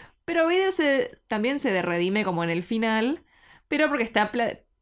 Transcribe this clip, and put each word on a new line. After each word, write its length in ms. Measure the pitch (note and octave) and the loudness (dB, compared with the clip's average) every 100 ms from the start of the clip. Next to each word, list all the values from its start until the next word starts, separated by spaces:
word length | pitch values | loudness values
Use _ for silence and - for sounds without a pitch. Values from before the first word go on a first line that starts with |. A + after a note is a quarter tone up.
| - _ - | -20 _ -4
Pero 160 | E4+ | 0
Vader 280 | E4 F#4 F#4+ | 2 2 2
se, 460 | F#4 D4+ C4+ - - - | 2 2 2 0 -6 -6
también 320 | G#3+ A3+ C#4 | -2 0 0
se 220 | A3 F#3+ | 0 0
redime 420 | E3+ F3 F3+ G3+ | 0 0 0 0
como 220 | F#3+ E3+ | 0 -2
en 60 | E3+ | -2
el 120 | E3+ | -2
final, 600 | F3 A3+ A3+ A3 A#3 D#4+ _ _ - - - | -2 -2 0 0 0 -2 _ _ -20 -18 -4
pero 220 | D4 D#4 | 0 2
porque 160 | C#4+ | 0
está 260 | A3+ G#3+ G#3 | 0 0 0
pla-, 280 | A#3+ A3+ - _ _ | 0 -4 -6 _ _